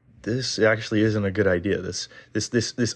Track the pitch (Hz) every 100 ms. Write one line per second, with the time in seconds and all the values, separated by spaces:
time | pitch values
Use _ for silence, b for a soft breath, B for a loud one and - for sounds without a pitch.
0 | _ - - 123 120 - 110 110 110 107
1 | 110 107 98 95 98 90 98 90 90 90
2 | - B B 110 - 120 113 - 117